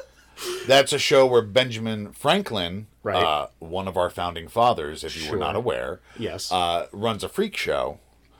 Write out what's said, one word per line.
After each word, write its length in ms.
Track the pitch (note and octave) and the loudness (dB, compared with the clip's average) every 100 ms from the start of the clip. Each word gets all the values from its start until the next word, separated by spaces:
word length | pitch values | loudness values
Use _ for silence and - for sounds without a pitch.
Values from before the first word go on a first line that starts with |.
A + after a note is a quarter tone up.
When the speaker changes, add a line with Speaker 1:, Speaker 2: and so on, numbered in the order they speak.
| - _ _ - - - A2+ | 0 _ _ -12 -10 -8 4
Speaker 1:
That's 240 | C3+ C#3 | 6 6
a 60 | C#3+ | 0
show 260 | - C#3 C3 | 4 6 8
where 160 | B2 | 6
Benjamin 680 | G#2 G2 B2+ A2 A2+ G#2+ G#2 | 4 2 2 -2 -4 -4 -8
Franklin, 760 | - C#3+ F#3+ G3 G#2+ E2+ G2 A2 _ | -4 0 2 0 -4 -4 -6 -12 _
Speaker 2:
Right. 200 | G#2+ F2+ | -2 2
Speaker 1:
uh, 240 | E2 D2 C#2+ _ | 2 0 -2 _
one 280 | E2 F#2 F#2+ | -8 -6 -4
of 100 | F2+ | -2
our 120 | F2 | -2
founding 380 | - F2 E2+ E2 | -2 -6 -6 -6
fathers, 560 | A#2 A#2+ G2 D2 D#2 | 2 2 2 -4 -8
if 120 | D#2+ D#2+ | -10 -8
you 80 | |
were 140 | D2+ - | -6 -4
Speaker 2:
Sure. 20 | |
Speaker 1:
not 160 | C#2+ F#2+ | -2 -2
aware, 440 | A#2+ B1 B1+ E2+ _ - | -2 -4 -4 -10 _ -10
Speaker 2:
Yes. 340 | G2+ F#2 - | -8 -8 -4
Speaker 1:
uh, 360 | F#2 E2+ E2+ - | 0 0 0 -4
runs 320 | G2+ A2+ G#2 | -4 -4 -4
a 60 | F2+ | -6
freak 260 | - G#3 - | -4 -4 -2
show. 440 | - C#2+ B1+ - _ _ _ _ | -2 -2 -2 -6 _ _ _ _